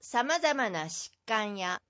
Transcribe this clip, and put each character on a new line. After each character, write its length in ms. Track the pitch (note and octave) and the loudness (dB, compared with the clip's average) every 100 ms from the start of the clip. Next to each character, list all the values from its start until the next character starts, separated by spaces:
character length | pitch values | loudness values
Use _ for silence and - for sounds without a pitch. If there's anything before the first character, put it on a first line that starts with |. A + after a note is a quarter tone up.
様 380 | - A#3+ C4+ E4 | -2 0 2 4
々 300 | D4+ C#4 A3+ | 4 2 0
な 140 | E3+ D#3+ | -2 -4
疾 260 | - - - - | -6 -10 -14 -2
患 300 | A3 G#3 G3 | 0 0 -2
や 220 | F3+ F3+ | -2 -4